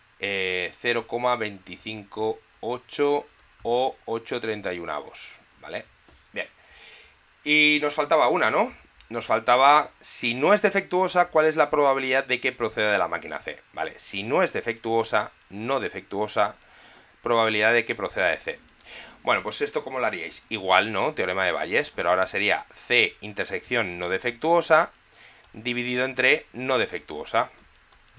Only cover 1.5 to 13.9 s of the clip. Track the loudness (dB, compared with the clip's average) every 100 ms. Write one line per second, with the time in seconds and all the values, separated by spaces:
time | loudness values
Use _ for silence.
1.5 | -10 -18 -14 -12 -12 -12 -4 -4 -4 _
2.5 | -12 -8 -8 -8 -2 0 0 -4 _ _
3.5 | _ 4 6 4 0 -4 -4 -2 -4 -2
4.5 | -2 -2 -4 -4 -4 -6 -14 -16 -18 _
5.5 | _ -10 -10 -10 _ _ _ _ -10 -10
6.5 | _ _ -20 -20 -20 -20 _ _ _ 0
7.5 | 4 4 4 0 0 2 4 4 4 2
8.5 | 2 0 -4 _ _ -10 -8 0 0 4
9.5 | 6 8 6 4 -8 -10 -6 -4 0 2
10.5 | 4 2 0 0 0 2 2 2 4 4
11.5 | 4 2 4 4 2 2 0 0 -2 -4
12.5 | -2 -4 0 2 2 0 -4 -6 -10 -10
13.5 | -14 _ -8 -8